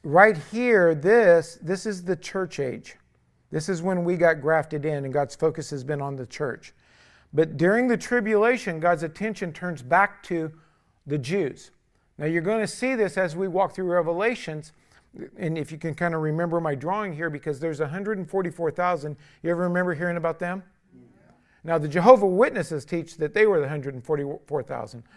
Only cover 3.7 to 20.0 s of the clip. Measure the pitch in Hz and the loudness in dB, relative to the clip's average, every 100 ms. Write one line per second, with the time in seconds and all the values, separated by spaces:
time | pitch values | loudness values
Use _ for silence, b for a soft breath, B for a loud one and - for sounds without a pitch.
3.7 | 175 180 180 175 180 170 160 139 160 151 | -4 -2 -2 0 2 4 2 2 2 0
4.7 | 151 147 147 139 143 143 - 160 156 147 | -4 -2 -4 -2 -2 -2 0 -2 -2 -8
5.7 | 143 127 147 139 135 123 - 143 107 - | -8 -6 -6 -6 -8 -10 -8 -6 -8 -14
6.7 | _ b b b b b 143 160 151 170 | _ b b b b b 0 0 2 2
7.7 | 220 254 233 - 240 214 208 226 254 208 | 4 4 0 0 -2 2 4 4 2 -2
8.7 | 160 170 170 160 - 214 214 175 156 180 | -2 2 2 -2 -6 -6 -6 -8 -8 -8
9.7 | 151 123 170 202 202 - 175 160 156 b | -8 2 2 2 0 -6 -4 -4 -8 b
10.7 | b b b - 147 127 196 143 - - | b b b -6 -6 -2 -2 -2 -6 -18
11.7 | _ _ _ _ - 151 170 165 220 208 | _ _ _ _ -8 -2 -2 0 0 -2
12.7 | - 254 247 196 190 180 165 190 180 185 | -2 -2 0 0 0 -2 -2 -2 0 0
13.7 | - 185 175 160 170 220 247 - 151 - | -2 -2 0 0 0 0 -2 -8 -12 -12
14.7 | _ b b b 247 - - 175 160 151 | _ b b b -18 -16 -8 -6 -4 -6
15.7 | 156 165 151 175 160 156 156 170 170 160 | -8 -8 -4 -2 -2 -2 -2 -2 -2 -2
16.7 | 139 147 208 208 151 165 151 156 135 165 | -4 -4 -4 -6 -6 -6 -6 -6 -6 -4
17.7 | 143 151 175 202 202 180 196 180 165 165 | -4 -4 -6 -6 -6 -4 -4 -4 -4 -4
18.7 | 143 180 175 151 147 b b 165 170 180 | 0 0 -2 -4 -12 b b -4 0 0
19.7 | 175 180 151 | 0 0 -2